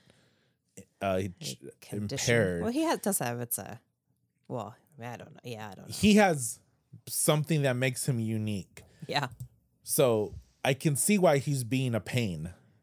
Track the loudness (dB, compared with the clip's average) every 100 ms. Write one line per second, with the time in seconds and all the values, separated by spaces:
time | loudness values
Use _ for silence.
0 | _ _ _ _ _ _ _ -20 -20 -6
1 | -2 0 -2 -8 -12 -12 -16 -20 -12 -8
2 | -6 -2 2 4 2 0 -2 0 0 0
3 | -2 -2 -2 -6 -6 -8 -10 -16 _ _
4 | _ _ _ _ -12 -10 -10 -14 _ -16
5 | -14 -14 -16 -18 -14 -12 -14 -14 -12 2
6 | 6 8 6 4 -4 -10 _ _ _ -20
7 | -8 0 2 2 2 2 2 2 0 0
8 | -2 -2 0 -2 -2 -4 -8 -18 -20 -16
9 | -6 -4 -4 -8 -18 _ _ _ -2 2
10 | 4 4 0 -6 -18 _ -2 0 0 2
11 | 2 4 6 4 2 -2 -2 0 0 -2
12 | -2 -2 -2 -4 -8 -14 _ _